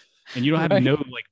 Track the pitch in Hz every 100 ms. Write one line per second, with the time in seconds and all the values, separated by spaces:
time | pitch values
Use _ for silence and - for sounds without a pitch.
0 | _ _ - 127 135 160 165 190 131 147
1 | 131 123 -